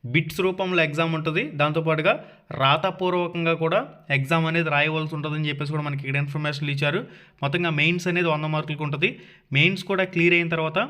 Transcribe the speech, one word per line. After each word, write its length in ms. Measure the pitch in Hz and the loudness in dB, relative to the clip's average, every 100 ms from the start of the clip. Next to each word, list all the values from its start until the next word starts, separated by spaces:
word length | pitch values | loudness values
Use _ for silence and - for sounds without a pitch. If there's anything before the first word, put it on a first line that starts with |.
| 120 | 0
బిట్స్ 260 | 143 165 - | -2 -2 -2
రూపంలో 360 | 185 185 190 180 160 | -2 0 0 2 0
ఎగ్జామ్ 260 | 151 165 160 | 0 0 0
ఉంటుంది, 260 | 156 156 285 147 | -2 -2 -4 0
దాంతోపాటుగా 540 | 151 156 156 156 160 277 - - _ - | 0 2 0 0 2 0 -4 -20 _ 2
రాతపూర్వకంగా 920 | 135 151 185 185 180 180 175 170 165 165 | 4 4 2 0 0 0 -2 -2 0 0
కూడా 180 | 160 190 277 - - 139 | 2 0 -2 -14 -2 -2
ఎగ్జామ్ 300 | 135 165 160 | 2 2 2
అనేది 180 | 165 165 | 2 2
రాయవలసి 400 | 143 151 156 156 156 | 2 2 0 -2 -4
ఉంటుందని 300 | 151 151 151 | -4 -2 -2
చెప్పేసి 220 | 147 143 | -2 -4
కూడా 100 | 151 147 | -2 -2
మనకి 140 | 143 | -4
ఇక్కడ 140 | 139 139 | -2 -2
ఇన్ఫర్మేషన్లు 480 | 143 156 151 143 147 | -2 -2 -4 -4 -4
ఇచ్చారు. 260 | 143 147 180 262 - - _ | 0 0 0 -4 -16 -20 _
మొత్తంగా 300 | 139 170 170 151 | -4 0 0 2
మెయిన్స్ 280 | 156 175 180 | 2 2 0
అనేది 180 | 175 175 | 0 2
వంద 120 | 151 156 156 | 0 0 -2
మార్కులకు 300 | 156 151 147 | -4 -6 -4
ఉంటుంది. 220 | 143 185 247 - - _ 135 | -2 -2 -4 -18 -20 _ 2
మెయిన్స్ 280 | 165 147 - | 4 2 -2
కూడా 140 | 190 185 170 | 0 0 2
క్లియర్ 220 | 170 170 | 4 4
అయిన 120 | 170 165 | 2 -2
తర్వాత 220 | 156 160 254 | -2 -2 -4